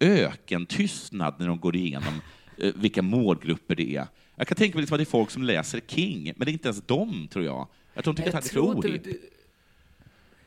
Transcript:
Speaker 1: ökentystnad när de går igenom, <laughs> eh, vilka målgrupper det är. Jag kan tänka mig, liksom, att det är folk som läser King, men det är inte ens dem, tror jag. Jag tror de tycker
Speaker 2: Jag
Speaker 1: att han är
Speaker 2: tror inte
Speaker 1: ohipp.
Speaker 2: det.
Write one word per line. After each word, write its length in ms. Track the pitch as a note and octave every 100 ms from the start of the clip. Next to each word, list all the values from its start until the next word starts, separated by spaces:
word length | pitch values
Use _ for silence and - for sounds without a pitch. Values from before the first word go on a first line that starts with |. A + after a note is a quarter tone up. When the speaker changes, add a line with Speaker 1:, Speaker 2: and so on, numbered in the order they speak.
Speaker 1:
ökentystnad 1300 | E3+ F#3 E2 - - F2 F2 - G3+ - - G2 D#2 C#2+
när 80 | F2
de 120 | E2+
går 160 | F2 F2+
igenom, 440 | F2 C#2 D2 D#2 - -
<laughs> 200 | - -
eh, 140 | G2 -
vilka 260 | G#2 -
målgrupper 720 | F#2 B2 G#2+ E2 E2 E2 -
det 220 | E2 C2+ C#2
är. 100 | C2+ _ _ -
Jag 120 | B2
kan 80 | G#3
tänka 200 | G#3+ D#3+
mig, 60 |
liksom, 120 | D3
att 40 | D3
det 40 |
är 160 | D3+ A#2+
folk 120 | G#2
som 120 | C3
läser 380 | B2+ E2+ - A#2 -
King, 380 | - G3 G#2+ D2+ -
men 80 |
det 60 | B2+
är 20 |
inte 160 | D#3+ B2+
ens 140 | G2+ -
dem, 420 | C#3 A3+ A2+ D2+
tror 140 | G2
jag. 220 | D#2 C2 C#2+ _ _
Jag 100 | -
tror 100 | D#3+
de 20 | D3+
tycker 140 | E3+
Speaker 2:
Jag 80 | D#3+
Speaker 1:
att 140 | B2+
han 100 | C3
är 0 | F#3+
Speaker 2:
tror 100 | E3+
inte 120 | -
Speaker 1:
ohipp. 160 | -
Speaker 2:
det. 120 | F#3+ - - _ _ _ _ _ _ _ - _ _ _